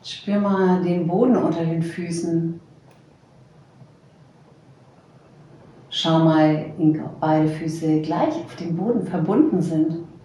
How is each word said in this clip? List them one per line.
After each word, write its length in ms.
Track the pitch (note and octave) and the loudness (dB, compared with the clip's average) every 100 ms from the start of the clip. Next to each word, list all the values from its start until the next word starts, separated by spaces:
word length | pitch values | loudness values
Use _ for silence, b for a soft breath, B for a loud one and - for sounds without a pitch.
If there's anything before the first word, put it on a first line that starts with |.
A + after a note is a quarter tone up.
Spür 380 | F#3+ - - G#3 | -16 -12 -2 0
mal 420 | G3+ F#3+ F#3 F3+ | 2 2 4 2
den 240 | E3 F3 D#3+ | 2 0 0
Boden 300 | F#3 C4 A3 | 2 4 4
unter 260 | - E3 | 2 0
den 200 | E3 E3 | -2 -2
Füßen. 760 | E3 - E3+ E3+ E3+ E3 E3 - - - - - - _ _ - - - - - - - _ _ - - - - - - - - _ - - - - - - - - | -4 -6 -6 -6 -2 -2 -2 -6 -16 -20 -20 -20 -20 _ _ -20 -20 -20 -20 -20 -20 -20 _ _ -20 -20 -20 -20 -20 -20 -20 -20 _ -20 -20 -20 -20 -20 -20 -20 -10
Schau 300 | - D#3+ D#3+ | -4 2 4
mal, 520 | D#3+ D#3 D#3 D3+ - - | 4 4 4 2 -4 0
Inke, 260 | D#3 D#3 | 2 2
ob 160 | - - | -4 -6
beide 280 | D#3 D#3 D#3 | 0 2 0
Füße 520 | - E3 - D#3+ D#3 | -2 -8 -6 -2 0
gleich 340 | D#3 E3+ D#4 | 0 -2 -2
auf 220 | D#4+ - - | -2 -10 -10
dem 220 | E3+ E3 | -6 -4
Boden 280 | G3+ A#3+ F3+ | -2 -2 -2
verbunden 540 | F3+ D#3 A3 D#4 F3+ | -4 0 2 4 2
sind. 460 | D#3+ D#3+ D#3+ E3 - - | 0 0 0 -2 -10 -18